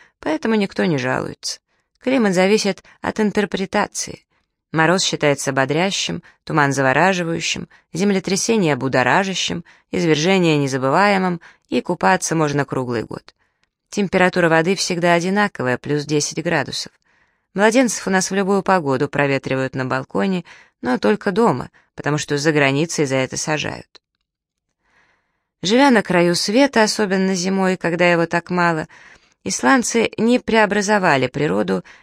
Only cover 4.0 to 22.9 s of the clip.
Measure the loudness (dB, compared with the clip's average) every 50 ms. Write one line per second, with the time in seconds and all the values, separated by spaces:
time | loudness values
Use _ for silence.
4 | -10 -10 -12 -16 _ _ _ _ _ _ _ _ _ _ -2 2 2 4 2 2
5 | 0 -4 -4 0 0 0 0 0 -2 -4 -2 -2 -2 0 0 -2 -2 -2 -2 -4
6 | -6 -6 -6 -10 -12 -16 _ _ _ -4 0 2 2 2 2 2 2 2 4 4
7 | 4 2 2 0 -2 -4 -6 -6 -4 -6 -6 -6 -8 -14 _ _ _ _ -6 -2
8 | 0 0 0 0 -2 -2 -4 -2 0 0 0 2 2 2 0 0 -2 0 0 2
9 | 2 4 2 2 2 0 -4 -6 -6 -6 -6 -8 -10 _ -20 _ _ _ -4 -2
10 | 2 2 2 2 2 2 2 4 4 2 2 2 0 0 -2 -2 -2 0 2 2
11 | 2 4 2 2 0 -2 -4 -4 -8 -16 -20 _ _ -4 -4 -4 -2 -2 -6 0
12 | 2 2 2 2 0 -4 -2 0 0 0 0 -2 -2 -2 -4 -6 -4 -4 -4 -4
13 | -4 -6 -10 -14 _ -18 _ _ _ _ _ _ _ _ _ _ _ _ -4 -4
14 | -4 0 2 2 2 2 2 2 2 4 4 4 2 2 0 -2 -2 -4 -4 0
15 | 2 2 2 2 2 0 0 0 0 -2 _ -4 -2 -2 -2 -2 -2 -4 -4 -4
16 | -2 -2 -2 -2 -2 -2 -6 -6 -4 -2 -2 -2 -4 -4 -8 -10 -10 -12 _ _
17 | _ _ _ _ _ _ _ _ _ _ -4 2 2 4 4 4 2 2 0 -4
18 | -4 -2 0 0 0 0 -2 -2 0 0 0 0 2 2 0 0 2 0 0 0
19 | 0 -2 0 0 0 0 0 -2 -2 -2 -4 -2 -2 -4 -4 -4 -4 -2 -4 -4
20 | -6 _ -4 -2 -2 0 -2 -4 -6 -8 -20 -20 -20 _ _ _ -6 -4 -4 0
21 | 0 0 0 0 -2 -4 0 2 2 2 2 0 -4 -10 _ _ _ _ _ -8
22 | -4 -2 -2 -2 -2 -4 -4 0 0 2 2 4 2 2 2 0 -2 -2